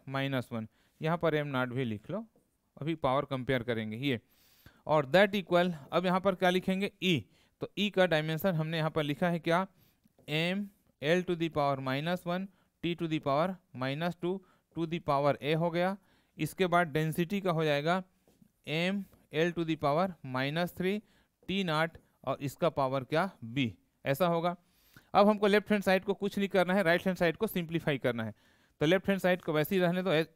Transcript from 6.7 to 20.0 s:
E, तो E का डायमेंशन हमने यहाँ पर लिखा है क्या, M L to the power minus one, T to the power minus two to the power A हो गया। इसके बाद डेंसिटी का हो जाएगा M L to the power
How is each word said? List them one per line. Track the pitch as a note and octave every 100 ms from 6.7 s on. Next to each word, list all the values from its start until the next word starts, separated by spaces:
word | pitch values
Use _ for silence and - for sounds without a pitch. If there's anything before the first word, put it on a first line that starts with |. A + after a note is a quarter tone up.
| F#3+ G3+ -
E, | F3+ D3+ - _ _ _
तो | - -
E | G3+
का | F#3 F#3
डायमेंशन | D#3 D#3 D#3+ G3
हमने | D#3+ D#3 E3
यहाँ | D#3
पर | D#3+
लिखा | D3 E3+ F3+
है | E3+
क्या, | E3 E3 F#3+ _ _ _ _ _ -
M | D3+ E3+ F#3+ G3+ - _ _
L | C#3+ F3+ F3+
to | F3
the | E3 D3+
power | C#3+ C3+
minus | C3 C3+ D#3+ F3+ F3
one, | F3+ G3 - _ _
T | E3+ E3+
to | E3+
the | D#3
power | D3 C#3 F3+ F3+ _ B2
minus | C3 C#3 F3 E3+
two | F3 F#3+ - _ _ D#3
to | E3
the | E3 -
power | C#3 C#3+ C3+
A | C#3 D#3+
हो | E3+
गया। | E3+ F3+ G3 _ _ _ -
इसके | D#3 - F3+
बाद | F3 E3+
डेंसिटी | C#3+ D#3 D3+ E3 G3+
का | F#3
हो | D#3+
जाएगा | D#3 C#3+ D3+ F#3 F3+ _ _ _ _ _ -
M | D#3 F3 G3+ F#3+ - _ D3
L | F3
to | F3
the | E3 D#3
power | C#3+ D3+